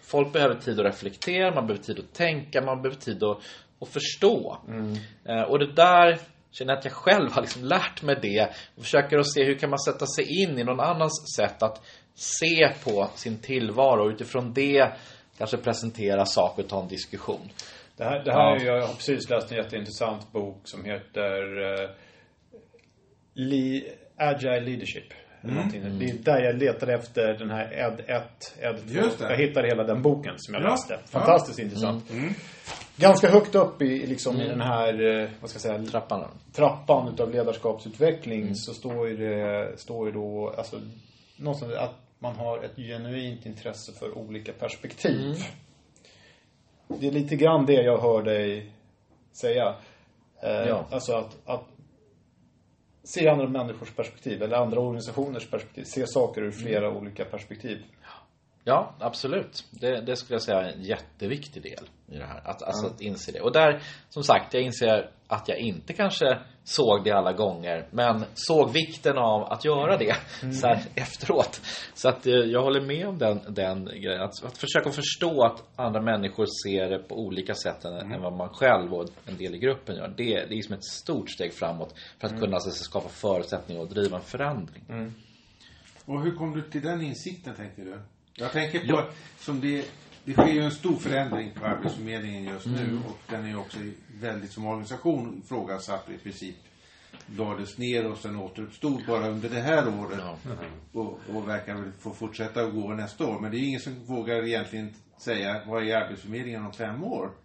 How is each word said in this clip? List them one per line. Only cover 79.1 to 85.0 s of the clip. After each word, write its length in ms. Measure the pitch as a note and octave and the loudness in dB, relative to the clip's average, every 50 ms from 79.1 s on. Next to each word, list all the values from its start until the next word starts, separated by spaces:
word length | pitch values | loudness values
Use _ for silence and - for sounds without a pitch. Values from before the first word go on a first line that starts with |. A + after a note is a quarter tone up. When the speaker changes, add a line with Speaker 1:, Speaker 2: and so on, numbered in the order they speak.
| - - - | -10 -16 -14
Speaker 1:
en 120 | - F#2+ F2 | -12 -10 -8
del 180 | F#2 F2+ F2 | -8 -8 -6
i 20 | F2 | 0
gruppen 360 | G#2+ C3 C3+ - - - F#2+ | 0 0 0 0 -4 -10 -10
gör. 120 | F2+ F#2 F#2 | -8 -8 -10
Det, 160 | G2 A2+ A#2+ | -6 -4 -2
det 100 | A#2+ G#2+ | 0 0
är 140 | F#2 - - | -2 -2 -4
liksom 260 | G#2+ A2 G#2 - G#2 | -6 -8 -6 -6 -8
ett 100 | G2 - | -10 -10
stort 440 | - - - - - E3 B2 F#2+ - | -12 -14 -12 -6 -4 -4 -4 -4 -8
steg 240 | - - F#2 E2+ E2+ | -8 -6 -6 -8 -6
framåt 420 | - F2+ E2 E2+ E2 D#2+ - - - - - - _ | -4 -4 -4 -4 -6 -8 -12 -12 -20 -20 -20 -16 _
för 60 | - G#2+ | -8 -6
att 40 | |
Speaker 2:
Mm. 120 | A2 A2 A2 | -4 -2 -2
Speaker 1:
kunna, 160 | G2+ F#2+ F2+ | 0 0 -2
så 100 | - F#2+ | -2 -4
att 60 | F2 | -8
säga, 80 | - - | -8 -12
skapa 260 | - - G2+ - F2 | -6 -6 -6 -6 -6
förutsättningar 720 | - - - G#2 F#2+ F2+ F2 - - F2+ - - F2 E2+ | -12 -4 0 0 0 0 0 -4 -6 -8 -6 -8 -8 -8
och 80 | E2 E2+ | -8 -6
driva 280 | G2 G#2+ G2+ G2 F#2 F#2 | -2 0 0 0 0 -4
en 60 | F2+ | -8
förändring. 600 | - - B2 C#3 C#3+ D3 - F3 D#3 - - - - | -8 -6 -4 -4 -4 -4 -4 -8 -10 -14 -20 -16 -12
Speaker 2:
Mm. 240 | A#2 A#2 | -10 -10